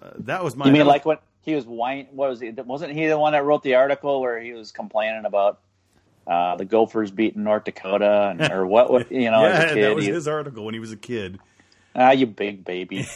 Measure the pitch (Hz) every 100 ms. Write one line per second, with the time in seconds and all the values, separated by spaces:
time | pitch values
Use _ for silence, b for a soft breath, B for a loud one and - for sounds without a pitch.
0 | - - 110 170 175 123 135 143 143 143
1 | 156 151 _ _ - 156 117 117 120 139
2 | 135 139 139 120 120 110 120 139 160 147
3 | 156 151 151 151 143 147 143 127 135 139
4 | 143 139 127 117 117 117 107 - 107 107
5 | 110 110 107 101 101 - _ _ _ _
6 | _ _ - 85 87 87 98 110 110 113
7 | 107 98 110 104 107 107 - - 92 101
8 | 104 104 101 87 156 95 92 107 123 127
9 | 123 131 117 110 110 185 165 143 104 107
10 | 101 170 147 151 147 113 107 113 113 110
11 | - 120 95 95 b b b b b -
12 | 127 135 127 101 101 98 90 90 92 -
13 | 135